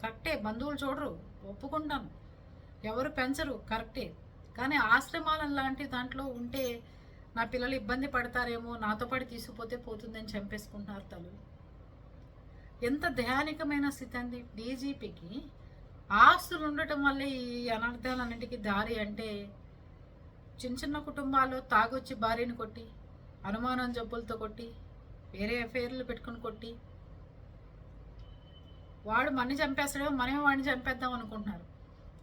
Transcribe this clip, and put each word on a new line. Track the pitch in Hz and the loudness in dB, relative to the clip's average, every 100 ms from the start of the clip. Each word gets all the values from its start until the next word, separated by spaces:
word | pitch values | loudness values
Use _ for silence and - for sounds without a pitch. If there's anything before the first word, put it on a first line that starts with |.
కరెక్టే, | 220 - 320 277 | -4 -2 0 2
బంధువులు | 214 226 277 285 277 | 0 0 0 0 0
చూడరు, | 277 277 165 - - 196 | 0 -2 -4 -10 -12 -12
ఒప్పుకుంటాను, | 202 277 311 302 277 196 - - - - - - - 214 | -8 -2 0 0 -2 -4 -12 -16 -18 -18 -18 -16 -6 -2
ఎవరు | 220 277 | 0 0
పెంచరు, | - 254 277 302 214 - | 2 2 2 0 -2 -2
కరెక్టే. | 226 226 - 196 - - - - - | -2 -2 -6 -6 -8 -16 -16 -14 -2
కానీ | 262 294 | 2 6
ఆశ్రమాల | 220 240 262 330 311 311 294 | 10 8 8 0 2 2 4
లాంటి | 285 269 269 285 | 2 2 0 -2
దాంట్లో | 254 254 262 269 | -2 -2 -4 -4
ఉంటే, | 240 240 262 254 233 - - - - - 233 | -4 -2 0 0 -2 -8 -18 -18 -18 -8 -2
"నా | |
పిల్లలు | 233 247 247 269 | 0 2 2 0
ఇబ్బంది | 208 254 277 | 2 2 4
పడతారేమో, | 254 240 247 247 233 233 233 | 2 2 0 2 0 -2 -2
నాతో | 214 214 240 | 0 0 2
పాటు | 262 | 0
తీసుకుపోతే | 254 240 - - 220 240 | -2 -6 -8 -8 -4 -4
పోతుందని" | - 214 226 220 214 | -4 -8 -8 -8 -4
చంపేసుకుంటున్నారు | 214 202 214 - 202 202 202 - | -4 -4 -6 -6 -10 -8 -8 -10
తల్లులు. | 180 170 196 - - - - - - - - - - - - - - 240 | -12 -12 -14 -16 -18 -18 -18 -18 -18 -18 -16 -16 -18 -16 -16 -16 -2 2
ఎంత | 285 349 | 2 2
దయానికమైన | 254 240 269 302 311 302 285 277 | 2 4 4 2 0 2 4 4
స్థితి | 277 254 247 | 0 -6 -4
అండి. | 247 247 240 208 | -4 -6 -10 -6
డీజీపీకి | 233 262 277 277 214 165 170 233 - - - - - - - | -4 -2 -2 -4 -6 -10 -10 -10 -10 -14 -18 -16 -16 -16 2
ఆస్తులు | 202 262 349 - 339 302 | 10 12 12 4 -2 0
ఉండటం | 294 311 294 | 0 0 4
వల్లే | 277 269 277 | 4 4 0
ఈ | 262 247 240 240 | -2 -2 -2 0
అనర్థాలన్నింటికీ | 226 240 240 254 254 240 233 240 240 | 0 0 -2 -2 0 -2 -4 -6 -4
దారి | 208 196 220 226 | 2 2 2 0
అంటే, | 208 208 220 208 202 202 - - - - - - - - - - 254 | 0 -2 -4 -4 -8 -14 -18 -18 -18 -18 -18 -18 -18 -18 -18 -6 -4
చిన్న | 254 | -2
చిన్న | 294 294 | 0 -2
కుటుంబాల్లో | 294 285 269 269 262 262 | -2 -2 4 6 6 4
తాగొచ్చి | - 226 226 262 - 208 | 6 6 8 2 -4 0
భార్యను | 220 233 240 240 | 2 4 2 -2
కొట్టి, | 220 - 226 - - - - - 196 | -6 -8 -14 -14 -16 -16 -18 -8 -2
అనుమానం | 220 247 254 247 | 0 2 2 2
జబ్బులతో | 240 226 233 220 226 | 0 -2 -4 -4 -4
కొట్టి, | 214 - 233 226 - - - - - | -4 -6 -10 -12 -14 -16 -16 -16 -12
వేరే | 190 208 240 | -2 2 2
అఫైర్లు | 233 254 240 262 | 0 0 0 -2
పెట్టుకుని | 247 226 - 233 | -4 -6 -6 -6
కొట్టి, | 233 214 233 233 - - - - - - - - - - - - - - - - - - - - - - 208 | -6 -6 -10 -12 -14 -16 -16 -16 -16 -16 -18 -16 -18 -16 -16 -16 -16 -14 -14 -16 -16 -16 -16 -16 -16 -12 4
వాడు | 226 285 | 6 6
మనని | 262 247 285 | 4 4 4
చంపేస్తాడేమో, | 294 277 285 277 285 | 4 4 2 4 2
మనమే | 277 247 277 | 4 4 6
వాడిని | 294 269 269 | 6 6 4
చంపేద్దాం | 254 262 254 254 | 2 2 0 0
అనుకుంటున్నారు. | 247 214 214 202 175 - - - - - - | 0 -4 -4 -4 -4 -10 -16 -18 -16 -16 -16